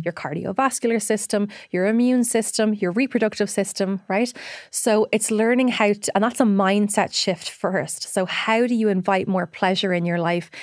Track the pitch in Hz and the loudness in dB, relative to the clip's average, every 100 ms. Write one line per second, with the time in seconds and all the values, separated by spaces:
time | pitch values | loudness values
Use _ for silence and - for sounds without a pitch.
0 | 170 - - 156 185 196 269 - 233 226 | -4 -6 -6 -6 -4 0 -2 0 -2 0
1 | - 208 - 208 208 - - 180 196 226 | 0 -2 -2 -2 -2 -6 -6 0 2 2
2 | 247 254 240 226 214 - 214 208 180 202 | 4 2 2 0 0 0 0 0 0 0
3 | 269 226 214 - 202 208 196 - 190 196 | 0 0 0 0 -2 -2 -2 -2 -2 -4
4 | - 196 240 - - - - - 233 214 | -2 -2 -2 -4 -16 -18 -8 -2 2 2
5 | - 214 - 214 226 247 254 - 208 208 | 2 0 0 2 2 2 2 2 2 2
6 | - 202 226 240 233 196 190 202 202 - | 0 0 0 2 4 4 4 2 2 0
7 | - - - 175 - - 185 185 156 - | 0 -2 -2 -4 -6 -6 -4 -2 -4 -8
8 | - 196 185 - - 226 247 233 214 185 | -6 -2 -2 -2 0 2 2 2 2 0
9 | 190 190 196 185 170 - 185 190 196 175 | 0 0 0 -2 -4 -2 0 2 0 0
10 | 170 175 170 175 170 - | 0 0 0 -2 -4 -12